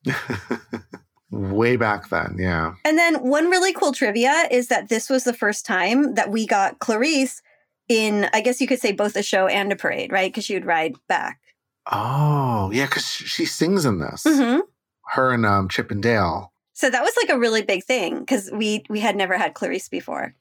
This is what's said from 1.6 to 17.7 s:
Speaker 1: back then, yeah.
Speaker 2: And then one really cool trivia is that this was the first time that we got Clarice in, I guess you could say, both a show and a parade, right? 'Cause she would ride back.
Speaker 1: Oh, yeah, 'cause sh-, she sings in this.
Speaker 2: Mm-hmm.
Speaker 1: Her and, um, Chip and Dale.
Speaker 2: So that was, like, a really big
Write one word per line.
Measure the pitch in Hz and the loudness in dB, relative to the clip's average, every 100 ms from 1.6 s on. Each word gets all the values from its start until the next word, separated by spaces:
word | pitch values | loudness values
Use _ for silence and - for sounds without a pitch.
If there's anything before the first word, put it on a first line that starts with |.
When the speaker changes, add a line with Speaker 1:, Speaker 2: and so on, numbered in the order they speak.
| 117 123 | 2 2
Speaker 1:
back | 110 104 - | 2 -2 -2
then, | 85 - 90 | -4 -2 -2
yeah. | 92 82 82 85 | -2 0 -2 -2
Speaker 2:
And | 302 320 | 0 2
then | 339 311 254 | 2 2 0
one | 285 339 | 2 2
really | 370 370 | 2 2
cool | 381 330 | 0 -2
trivia | 254 214 220 247 302 339 | 0 0 2 2 2 2
is | 247 240 | 2 2
that | 214 202 | -2 0
this | 226 - | -2 0
was | 262 247 | 0 0
the | |
first | 233 208 208 | -2 -2 -2
time | - 185 180 254 285 202 | -2 0 2 2 2 0
that | 208 | 0
we | 220 220 | -2 0
got | 214 196 - | 2 2 -2
Clarice | - 214 285 294 262 - _ _ _ _ - | -2 0 2 2 0 -4 _ _ _ _ 0
in, | 226 220 208 202 | 2 2 2 2
I | 220 | 2
guess | 220 247 | 0 0
you | 262 | 0
could | 254 | 0
say, | 226 | 0
both | 196 208 196 | 0 -2 -2
a | |
show | 202 196 190 | 0 2 2
and | 202 202 | 2 0
a | 196 | -2
parade, | - - - | -2 -4 -2
right? | 190 190 | -2 -2
'Cause | 220 - | -4 -4
she | 190 | -4
would | 180 | 0
ride | 165 160 - - | 0 0 -4 -4
back. | 180 165 - _ _ _ _ - | -2 -2 -10 _ _ _ _ -6
Speaker 1:
Oh, | - 110 139 151 147 131 113 95 | -4 -2 2 2 2 0 0 0
yeah, | 117 139 | 0 -2
'cause | 131 - | -2 -4
sh-, | - - | -8 -8
she | - 165 | -4 -4
sings | - 160 196 143 | 0 2 2 2
in | 92 | 0
this. | - - | -4 -2
Speaker 2:
Mm-hmm. | 311 285 240 277 - _ _ _ - | 2 4 4 2 -2 _ _ _ -4
Speaker 1:
Her | - 131 | 0 2
and, | 120 110 | 2 2
um, | 101 92 | 2 0
Chip | - 117 | -4 -4
and | 104 | -2
Dale. | 113 113 90 78 - _ _ | 2 2 2 -2 -8 _ _
Speaker 2:
So | - 269 | -4 0
that | 247 | 2
was, | 320 480 | 0 0
like, | 453 | 2
a | 277 | 2
really | 233 220 | 2 2
big | 214 | 0